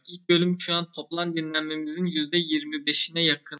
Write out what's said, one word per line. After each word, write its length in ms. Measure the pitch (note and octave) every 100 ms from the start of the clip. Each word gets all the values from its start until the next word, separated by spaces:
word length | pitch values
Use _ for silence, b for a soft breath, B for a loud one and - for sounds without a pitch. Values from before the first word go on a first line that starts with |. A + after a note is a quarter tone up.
| -
İlk 220 | F3+ -
bölüm 300 | F3 F3 F3+
şu 120 | -
an 180 | E3+ E3+ D#3+
toplam 400 | D3+ E3+ E3+ E3
dinlenmemizin 680 | D#3+ D#3 D#3 D#3 D3+ D#3+ F3+
yüzde 320 | D#3 D3+ F3
yirmi 480 | D#3+ D#3 D3+ D3+ D3+
beşine 380 | D3 - E3
yakın 360 | E3 D3 - D3